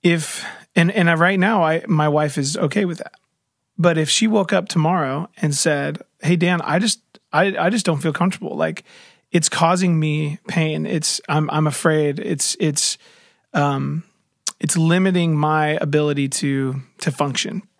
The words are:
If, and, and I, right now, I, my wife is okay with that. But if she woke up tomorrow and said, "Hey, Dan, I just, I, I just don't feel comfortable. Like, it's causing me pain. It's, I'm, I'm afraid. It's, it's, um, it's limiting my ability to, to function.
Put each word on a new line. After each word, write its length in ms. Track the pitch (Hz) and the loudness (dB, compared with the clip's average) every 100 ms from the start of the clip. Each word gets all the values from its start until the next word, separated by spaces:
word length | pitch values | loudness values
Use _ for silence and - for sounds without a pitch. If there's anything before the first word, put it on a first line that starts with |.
If, 420 | 180 170 151 - - - - - | 4 2 -2 -8 -12 -16 -4 0
and, 160 | 170 | 2
and 180 | 208 170 | 4 2
I, 60 | 165 | 4
right 240 | 170 190 | 4 4
now, 240 | 185 220 | 2 2
I, 200 | 160 160 - | 2 0 0
my 200 | 156 151 | 0 2
wife 300 | 147 151 143 | 2 0 -2
is 180 | 139 151 | -4 -2
okay 280 | 147 202 190 | -2 0 -2
with 140 | 165 | -4
that. 140 | - _ _ _ _ _ _ - | -12 _ _ _ _ _ _ 0
But 200 | 170 160 | 2 2
if 120 | 151 | 0
she 180 | - 220 | 0 2
woke 260 | 214 185 | 2 2
up 140 | 190 185 | 0 0
tomorrow 600 | 165 156 180 139 139 175 - | 0 2 0 -2 -4 -8 -4
and 140 | 151 139 | -2 0
said, 460 | 165 147 143 151 - _ | 0 0 -4 -8 -14 _
"Hey, 140 | 147 175 | 0 2
Dan, 260 | 175 180 | 2 0
I 180 | - 165 | 0 0
just, 200 | 226 - _ - _ | 0 -2 _ -20 _
I, 240 | 151 196 190 | 0 0 0
I 120 | 180 | -2
just 160 | 226 185 | 0 -2
don't 160 | 147 | -2
feel 120 | 160 | -2
comfortable. 420 | 143 185 - - - | 0 -2 -2 -8 -4
Like, 280 | 80 165 - - - _ _ | -4 -4 -16 -20 -20 _ _
it's 180 | 175 151 | -2 0
causing 500 | - 165 180 185 165 | 2 2 4 2 2
me 400 | 156 151 151 147 - | 0 -2 -4 -6 -6
pain. 380 | 165 156 156 156 | -2 -2 -2 -2
It's, 360 | 156 - - - | -2 -2 -6 -2
I'm, 220 | 151 156 | -2 0
I'm 180 | 156 151 | 0 0
afraid. 520 | 139 170 156 147 143 | 2 2 2 0 -2
It's, 360 | - 147 - - | -6 -4 -4 -2
it's, 380 | 156 143 - - - _ _ _ _ | -2 0 -4 -4 -14 _ _ _ _
um, 500 | - 143 139 135 151 - _ _ _ - - | 0 0 0 -4 -6 -10 _ _ _ -12 -6
it's 180 | 147 170 | -2 2
limiting 580 | 165 175 190 180 170 151 | 4 4 2 2 2 2
my 420 | 151 156 151 156 | 2 2 0 0
ability 460 | 151 151 147 143 139 | 0 0 0 0 -2
to, 520 | - 143 135 131 135 - _ | -2 -2 -2 -2 -4 -10 _
to 120 | - | -6
function. 520 | 135 143 127 - - - | -2 -2 -2 -6 -8 -12